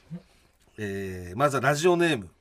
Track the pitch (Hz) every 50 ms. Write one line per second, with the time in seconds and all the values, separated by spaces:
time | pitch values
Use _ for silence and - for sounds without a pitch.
0 | _ - 156 170 - _ _ _ _ _ _ _ _ _ _ - 107 101 98 98
1 | 98 95 92 90 90 87 92 113 143 147 139 131 117 139 147 143 160 185 175 170
2 | 175 165 151 113 92 87 - _